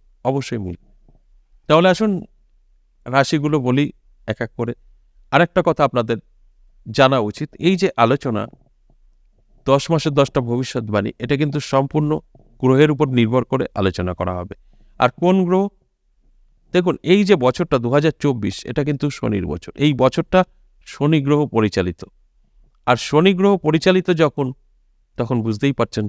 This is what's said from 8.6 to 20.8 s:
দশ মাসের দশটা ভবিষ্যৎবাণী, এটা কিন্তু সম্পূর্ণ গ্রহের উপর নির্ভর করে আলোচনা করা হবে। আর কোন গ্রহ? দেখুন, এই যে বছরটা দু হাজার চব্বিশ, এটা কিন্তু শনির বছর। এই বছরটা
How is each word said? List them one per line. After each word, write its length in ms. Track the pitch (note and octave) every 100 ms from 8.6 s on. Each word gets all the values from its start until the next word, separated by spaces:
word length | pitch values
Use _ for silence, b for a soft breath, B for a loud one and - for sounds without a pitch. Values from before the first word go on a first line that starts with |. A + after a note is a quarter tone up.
| _ _ _ _ _ _ _ _ _ _ -
দশ 160 | C#3 -
মাসের 240 | D#3+ D#3 C#3+
দশটা 200 | C3+ - A#2+
ভবিষ্যৎবাণী, 600 | A#2+ C3 B2+ G#2+ G#2 G2+ -
এটা 100 | B2 C#3
কিন্তু 180 | D3 C#3+ -
সম্পূর্ণ 380 | C3+ C#3 D#3 D3+ D3+ - _ _ _
গ্রহের 280 | B2+ C3 D3+
উপর 120 | C#3 D3 B2
নির্ভর 240 | A2+ B2+ A#2
করে 120 | C3+ -
আলোচনা 380 | - F#2+ F2+ F2+
করা 180 | F2 F#2 F2+
হবে। 160 | F#2 - _ _ _ -
আর 100 | B2 -
কোন 140 | F3 F#3+ F3
গ্রহ? 180 | F#3 G3+ - _ _ _ _ _ _ _ _ _
দেখুন, 200 | F3+ F3+ - D3
এই 80 | F#3+ G3
যে 60 | F#3
বছরটা 320 | B2 - E3+ C3+
দু 40 | A#2
হাজার 200 | C#3 D#3 -
চব্বিশ, 340 | D3 B2+ G2+ - -
এটা 120 | C3 C#3+
কিন্তু 180 | C#3+ D3+ -
শনির 280 | A#2 G2+ F2
বছর। 200 | D#2+ - -
এই 80 | D3 C3
বছরটা 380 | C3 - - F#3 F3+ _ _ _